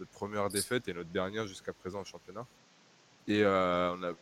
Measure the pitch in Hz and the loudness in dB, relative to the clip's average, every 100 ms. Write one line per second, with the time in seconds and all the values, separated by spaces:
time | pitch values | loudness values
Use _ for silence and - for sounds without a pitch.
0 | 92 - 104 104 101 98 - 123 120 87 | -12 -8 -4 0 0 0 -2 -2 -2 -8
1 | 85 92 92 107 107 92 - - 92 98 | -4 -2 -2 -2 -6 -8 -10 -10 -8 -8
2 | 92 87 - 98 123 _ _ _ _ _ | -10 -14 -16 -14 -14 _ _ _ _ _
3 | _ _ - 104 101 95 90 90 90 90 | _ _ 0 4 6 6 4 4 2 0
4 | 90 85 | -4 -6